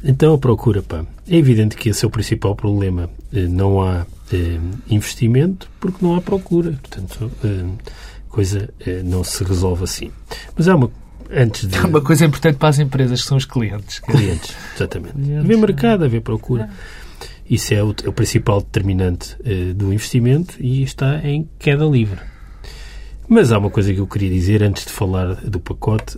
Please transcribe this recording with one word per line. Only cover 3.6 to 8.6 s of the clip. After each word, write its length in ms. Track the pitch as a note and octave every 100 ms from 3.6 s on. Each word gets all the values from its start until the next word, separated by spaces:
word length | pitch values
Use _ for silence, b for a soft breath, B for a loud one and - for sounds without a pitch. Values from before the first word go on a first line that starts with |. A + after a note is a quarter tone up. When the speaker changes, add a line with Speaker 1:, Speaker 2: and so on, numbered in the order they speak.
| G2 G2
Speaker 1:
há, 240 | F#2+ F2+ E2+ - -
eh, 280 | F2+ E2+ E2 F2 A2 -
investimento 800 | G#2+ - - A2+ B2+ F3+ F#3 - -
porque 180 | F#3 F#3
não 140 | F3 F3
há 60 |
procura. 500 | - G3 - E3+ E3+ C3+
Portanto, 480 | - G2 F#2 - A2+ -
eh, 220 | G#2+ F#2+ F2+ G2 B B B B -
coisa, 400 | G#2+ F#2+ G2+